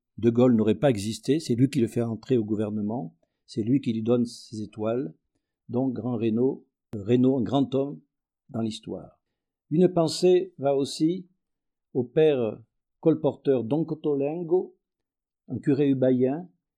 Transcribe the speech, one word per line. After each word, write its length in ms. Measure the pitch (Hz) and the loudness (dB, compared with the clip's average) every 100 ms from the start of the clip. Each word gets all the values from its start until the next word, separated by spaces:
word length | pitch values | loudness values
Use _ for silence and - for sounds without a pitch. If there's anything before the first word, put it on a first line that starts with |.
| _ - | _ -2
de 120 | 117 | 0
Gaulle 280 | 117 127 113 | 4 4 4
n'aurait 180 | 107 104 | 2 2
pas 140 | 147 | 0
existé, 500 | 110 104 110 - 151 | 0 -4 -6 -2 -2
c'est 160 | 160 117 | -2 0
lui 140 | 131 | 0
qui 100 | 131 | 2
le 80 | 110 | -2
fait 140 | 120 | -2
entrer 340 | 117 110 - 127 | -4 -6 -2 -2
au 80 | |
gouvernement, 720 | 107 104 107 107 104 120 160 - _ _ _ | 0 -2 -4 -4 -6 -6 -10 -16 _ _ _
c'est 180 | - | -8
lui 160 | 107 135 | -2 -2
qui 140 | 127 | 0
lui 100 | 110 | -4
donne 220 | 110 123 120 | 0 0 0
ses 360 | - - 107 | -6 -16 -12
étoiles. 520 | 104 - 107 120 160 - _ _ _ _ - | -12 -6 -4 -4 -6 -12 _ _ _ _ -8
Donc, 240 | 120 135 | -4 -4
grand 240 | 113 117 120 | -4 -4 -2
Reynaud, 480 | 113 110 131 - - _ _ 107 | 0 2 0 -2 -10 _ _ 0
euh, 80 | |
Reynaud, 340 | 98 123 127 135 | 4 4 4 2
un 60 | |
grand 300 | 98 135 135 135 | 0 0 0 0
homme 260 | 139 156 _ _ _ _ _ | -2 -6 _ _ _ _ _
dans 120 | 117 | -6
l'histoire. 600 | 113 110 - 92 85 _ _ _ _ _ _ | -6 -6 -12 -12 -14 _ _ _ _ _ _
Une 160 | 156 185 | 2 2
pensée 680 | 175 160 - 180 180 185 - | 2 0 2 4 4 2 -4
va 180 | 135 139 | 0 0
aussi 540 | 135 - 156 185 - _ _ _ _ _ _ | -2 -2 -2 -2 -10 _ _ _ _ _ _
au 100 | 143 | -6
père 580 | 123 156 156 135 110 - - _ _ _ | -2 2 2 2 -2 -6 -16 _ _ _
colporteur 640 | 165 156 143 - - 131 | 0 2 0 -2 0 0
Don 220 | 113 147 160 | 0 -2 -2
Cotolengo, 920 | 156 151 139 139 165 165 180 - - _ _ _ _ _ _ _ | -4 -4 -2 -2 -4 -2 -2 -2 -12 _ _ _ _ _ _ _
un 120 | 120 | -6
curé 280 | - 135 143 | 0 2 2
ubayen 640 | 135 131 127 127 151 185 _ _ | 2 2 2 0 -2 -8 _ _